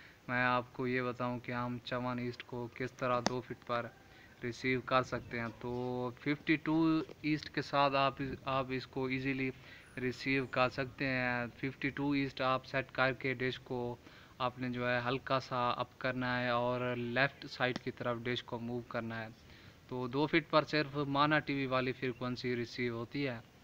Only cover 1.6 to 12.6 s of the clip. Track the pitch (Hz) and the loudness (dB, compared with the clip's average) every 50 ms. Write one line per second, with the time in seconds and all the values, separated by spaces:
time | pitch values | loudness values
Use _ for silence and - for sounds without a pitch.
1.6 | 123 123 123 120 - - 131 123 123 123 123 123 123 123 117 - - - 127 120 | -2 -4 -4 -6 -6 -4 -4 -2 -2 -2 -2 -2 -4 -4 -6 -8 -10 -8 -8 -6
2.6 | 120 117 - - 131 123 - - 135 127 123 123 117 123 127 127 117 - 123 - | -6 -6 -6 -6 -6 -6 -4 -2 0 2 2 2 2 0 0 0 -2 -6 -10 -10
3.6 | - - 120 120 117 117 - - - - - - - - - - - 120 113 - | -4 -2 -2 -2 -2 -4 -10 -16 -20 -20 -20 -20 -20 -20 -12 -6 -6 -6 -4 -2
4.6 | - 131 127 123 117 - 131 131 123 - 127 120 - - - 120 117 117 110 - | 0 2 2 2 2 4 4 4 4 2 -2 -6 -6 -6 -4 -4 -4 -6 -6 -8
5.6 | - 123 120 123 123 127 123 123 123 123 120 - - 147 147 - - - 156 147 | -6 -4 -4 -2 -2 -2 -2 -2 -2 -4 -6 -4 -2 -2 -2 0 2 2 2 2
6.6 | - 156 156 160 165 160 160 160 - - - - - 151 156 147 - - - 151 | 2 2 4 6 6 6 6 4 2 -2 -6 -4 0 0 0 0 -2 -4 -4 -4
7.6 | 139 - - 143 143 139 135 139 135 135 131 - 139 131 127 - - 139 131 135 | -2 2 4 4 6 6 6 4 4 4 2 0 -4 -4 -6 -6 -4 -2 0 0
8.6 | 131 127 131 131 - - - 139 131 127 131 131 127 139 131 131 131 131 127 - | 0 0 -2 -4 -4 -4 -4 -2 -2 0 -2 0 0 0 0 0 -2 -2 -4 -6
9.6 | - - - - - - - 127 127 127 120 - - 135 135 135 131 120 - 131 | -12 -18 -20 -20 -20 -14 -8 -4 -2 -2 -2 -2 0 0 2 2 0 0 2 4
10.6 | 127 123 - - 135 127 - - 143 135 131 127 127 123 123 120 120 113 - - | 4 4 2 0 -4 -4 -4 -4 -2 -2 0 0 0 0 0 0 -2 -4 -6 -6
11.6 | - 135 127 - - 139 131 143 139 143 143 139 139 135 - - 135 131 131 131 | -6 -6 -4 -2 -4 -4 -2 -2 0 0 2 0 0 -2 -2 0 2 2 2 0